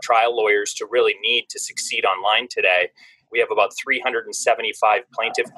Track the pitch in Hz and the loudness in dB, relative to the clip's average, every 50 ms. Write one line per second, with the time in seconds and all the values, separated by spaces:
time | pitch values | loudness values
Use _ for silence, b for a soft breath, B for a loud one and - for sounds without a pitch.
0 | - - 120 113 113 120 120 117 110 107 104 101 104 104 - - 113 104 113 123 | 0 2 4 4 4 2 2 2 2 4 2 2 0 -2 -6 -8 -8 -2 0 2
1 | 117 110 104 - - - - 120 113 _ - - - - - - - - 120 113 | 2 2 2 0 -2 -2 -2 -2 -2 _ -12 -12 -12 -10 -10 -10 -8 -6 -6 -2
2 | 113 101 95 92 92 104 107 110 123 123 - 113 98 95 90 90 90 - b b | 0 0 0 0 2 2 2 2 0 -2 -4 0 2 2 4 2 2 0 b b
3 | b b b b b _ - 117 117 107 110 104 101 98 - - - 135 135 123 | b b b b b _ -2 0 0 0 2 2 2 2 0 -8 -6 -4 -4 -2
4 | - 123 123 117 110 107 101 - - 127 113 110 113 110 104 - - 107 107 101 | -2 -2 -4 -4 -6 -6 -10 -4 0 0 0 0 -2 -6 -4 0 2 2 2 2
5 | - _ - - 113 117 117 - 135 - - | 0 _ -6 -4 -4 -4 -2 -4 -4 -4 -6